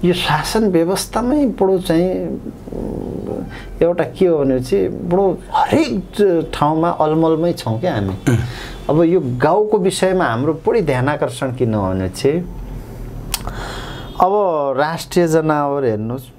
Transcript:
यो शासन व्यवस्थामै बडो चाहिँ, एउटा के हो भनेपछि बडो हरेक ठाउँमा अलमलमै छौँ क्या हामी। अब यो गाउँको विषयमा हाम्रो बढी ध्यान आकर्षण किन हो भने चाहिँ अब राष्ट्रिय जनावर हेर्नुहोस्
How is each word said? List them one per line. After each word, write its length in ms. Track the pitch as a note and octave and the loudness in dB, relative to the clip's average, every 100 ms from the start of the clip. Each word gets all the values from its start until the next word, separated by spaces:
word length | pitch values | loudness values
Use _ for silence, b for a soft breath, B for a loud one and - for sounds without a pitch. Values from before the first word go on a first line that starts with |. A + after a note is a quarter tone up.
यो 100 | F3 | 4
शासन 560 | F3 - D3+ D3 A3 G#3+ | 2 0 0 0 0 2
व्यवस्थामै 760 | F3 E3+ F#3+ - A3 A#3+ D4+ C#4 | 2 2 0 -2 -4 0 2 0
बडो 320 | - F#3+ F#3 | 2 2 2
चाहिँ, 640 | F#3 E3 F3+ F#3 F3 G3+ - - - - - - - - - - - B B - | 2 2 2 0 -4 -6 -10 -14 -12 -8 -6 -6 -6 -8 -6 -6 -8 B B 0
एउटा 220 | E3 F3 | 2 2
के 220 | D#3+ - F#3 | -2 2 2
हो 120 | D#3+ | 4
भनेपछि 500 | C#3 C3 B2+ G3 F#3 | 2 0 0 0 0
बडो 500 | - F3 F3 G3 - - | -2 0 2 2 0 -2
हरेक 960 | - - C4 D4+ G#3 - - G3+ E3+ D#3 | 0 2 2 2 -2 -6 2 4 4 0
ठाउँमा 360 | - D3+ D#3 E3+ | 0 0 2 0
अलमलमै 640 | - D#3 D#3 D#3+ D#3+ F3 | 2 0 2 2 2 0
छौँ 280 | - - A#2 | -2 -4 -2
क्या 140 | F#3 | -2
हामी। 440 | B2+ G2 F#2+ - A#2 B B B B - | 0 -2 -2 0 0 B B B B 0
अब 120 | D3+ | 2
यो 180 | E3 F#3 | 4 2
गाउँको 580 | C#3 B2 D3 F#3 G#3+ G#3+ | 0 0 2 2 2 2
विषयमा 460 | F#3 F3+ F#3 F#3 | 0 2 0 2
हाम्रो 280 | D3+ A2+ C#3+ D#3 - | 2 2 0 0 0
बढी 140 | A#3 | 2
ध्यान 280 | D#3+ B2+ B2+ | 2 0 0
आकर्षण 440 | D3 C#3+ - C3+ | 0 -2 -2 -6
किन 200 | B2 A#2+ | 0 0
हो 160 | G#2+ F#2+ | 2 0
भने 180 | F#2 F#2 | 0 -2
चाहिँ 320 | - C3+ D#3+ F3 - - - - - - - - - - B B B B B B - | 0 0 0 -4 -10 -10 -10 -12 -12 -12 -12 -8 -8 -8 B B B B B B 0
अब 120 | F3+ G#3 G3 D#3 C#3 C3 | 2 4 2 2 0 0
राष्ट्रिय 480 | D3+ D#3+ - F3+ E3+ | 0 -2 -2 2 4
जनावर 580 | D#3+ D#3 D3+ C#3+ C#3+ | 4 2 2 2 0
हेर्नुहोस् 380 | C3 G#2+ A2 B2+ B2+ | 0 0 -4 -6 -10